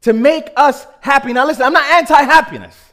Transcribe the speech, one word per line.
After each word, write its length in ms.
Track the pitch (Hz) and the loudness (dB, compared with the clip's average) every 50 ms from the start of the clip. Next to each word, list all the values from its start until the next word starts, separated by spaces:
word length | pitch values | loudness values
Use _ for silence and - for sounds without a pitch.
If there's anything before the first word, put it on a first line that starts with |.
to 120 | _ 233 220 | _ -2 -2
make 380 | 220 233 285 320 311 311 - - | 0 2 0 0 0 -6 -10 -2
us 300 | - 285 294 262 - - - - _ | 0 0 0 0 -2 -10 -20 -20 _
happy. 320 | - 240 277 277 - 240 240 | -4 -2 -2 -2 -2 -2 -4
Now 140 | 247 262 | -2 -2
listen, 160 | 302 311 - 262 | -2 -2 -2 -2
I'm 100 | 254 320 | 0 0
not 180 | 339 294 277 | 0 0 2
anti-happiness. 840 | 320 349 330 330 311 285 294 254 302 320 302 - - 127 95 85 _ _ _ _ | 0 0 0 2 2 2 2 4 2 2 2 0 -10 -16 -18 -18 _ _ _ _